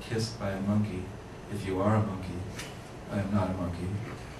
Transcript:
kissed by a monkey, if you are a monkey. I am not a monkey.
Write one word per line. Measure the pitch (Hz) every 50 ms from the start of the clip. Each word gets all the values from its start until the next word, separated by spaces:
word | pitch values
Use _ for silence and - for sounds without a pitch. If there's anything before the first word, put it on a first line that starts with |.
kissed | - - 113 113 110 - - -
by | 101 98
a | 95 95 98
monkey, | 101 104 107 104 - 92 90 90 - - - - - - - - - 107
if | 101 95
you | 98 95 92
are | 98 107 107
a | 107 98
monkey. | 92 92 92 92 92 87 90 95 - - - - - - - - - - - - - -
I | 104
am | 92 95 104
not | 101 92 90
a | 92
monkey. | 92 90 87 85 87 90 95 104 104 - - - - - - - -